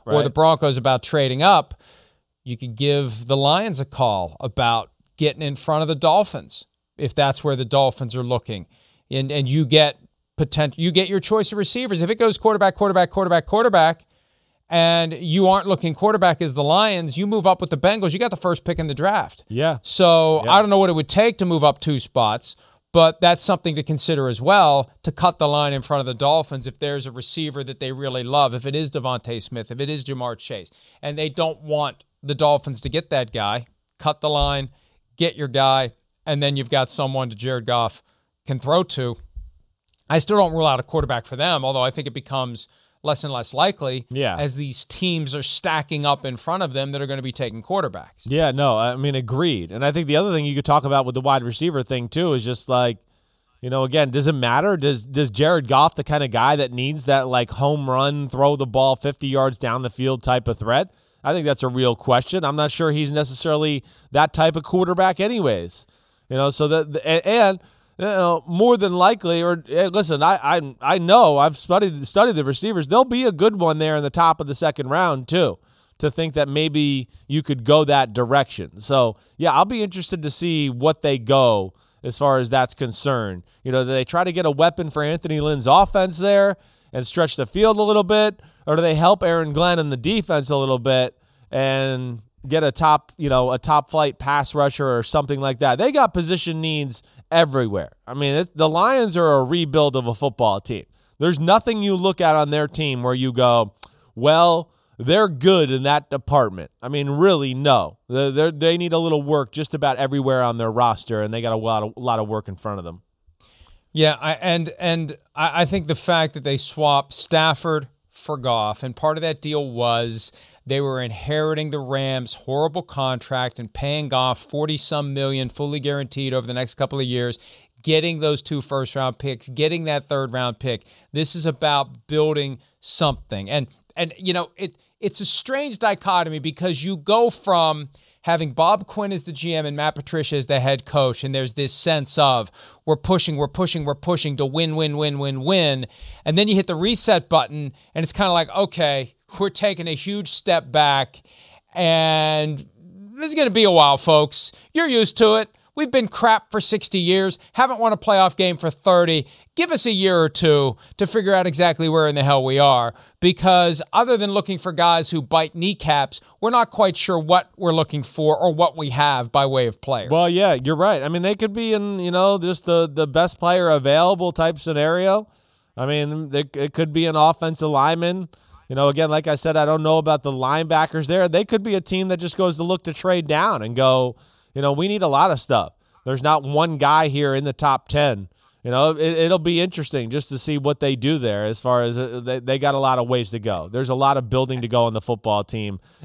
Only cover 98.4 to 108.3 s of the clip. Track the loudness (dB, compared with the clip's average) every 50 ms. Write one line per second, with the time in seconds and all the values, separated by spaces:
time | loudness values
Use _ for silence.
98.4 | -2 -2 -2 0 0 2 2 2 2 2 2 2 0 0 0 2 2 4 4 4
99.4 | 2 2 0 -2 -2 0 2 2 2 2 2 -2 -2 -4 -4 -2 -2 -4 -2 0
100.4 | 0 0 0 -2 -4 -8 -10 -10 -10 _ _ _ _ _ _ -2 0 0 0 0
101.4 | 2 4 4 4 4 2 -4 -2 0 -2 0 0 0 0 0 2 2 2 4 4
102.4 | 2 0 0 -2 -2 -4 -4 -4 -4 -4 -4 -2 -2 -2 -2 0 -2 -2 0 2
103.4 | 4 4 4 4 2 0 -6 _ -20 -20 _ _ _ _ -8 0 2 4 4 6
104.4 | 6 4 4 2 -2 _ _ _ _ _ _ -6 0 2 4 4 4 2 0 2
105.4 | 4 4 6 6 4 2 0 0 0 2 2 0 0 -2 -8 -8 -4 0 2 2
106.4 | 2 2 0 -8 -14 -14 _ _ -10 -6 -4 -4 -4 -2 0 4 4 4 4 2
107.4 | 0 -4 -4 0 2 4 4 4 2 0 -8 _ _ -6 -2 -2 0 0